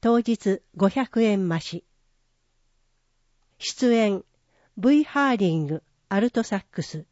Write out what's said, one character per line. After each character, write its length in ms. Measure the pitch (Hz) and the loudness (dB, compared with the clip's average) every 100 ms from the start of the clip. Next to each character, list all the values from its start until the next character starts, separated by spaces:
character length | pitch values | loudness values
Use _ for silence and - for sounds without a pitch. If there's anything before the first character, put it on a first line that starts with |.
当 180 | 233 233 | 2 2
日 420 | 233 233 202 190 _ - | 2 -2 0 -4 _ 0
五 140 | 196 | 0
百 320 | 269 254 - | 0 -4 0
円 260 | 226 202 185 | 2 2 0
増 120 | 165 | -2
し。 260 | - 170 _ _ _ _ _ _ _ _ _ _ _ _ _ _ _ _ _ _ | -6 -14 _ _ _ _ _ _ _ _ _ _ _ _ _ _ _ _ _ _
出 340 | - - 254 | -12 -2 2
演、 300 | 233 214 190 - _ _ _ _ - | 4 2 0 -8 _ _ _ _ -2
V 260 | 214 294 | 2 4
ハ 260 | 302 285 277 | 2 0 0
ー 80 | 240 | 2
リ 180 | 190 160 | 0 0
ン 120 | 147 | -2
グ、 160 | 160 _ _ _ | -6 _ _ _
ア 100 | 196 | -2
ル 120 | 233 | 0
ト 100 | 240 | -2
サ 160 | 226 202 | -4 -6
ッ 60 | - | -8
ク 100 | - | -10
ス。 240 | - 156 - | -10 -10 -16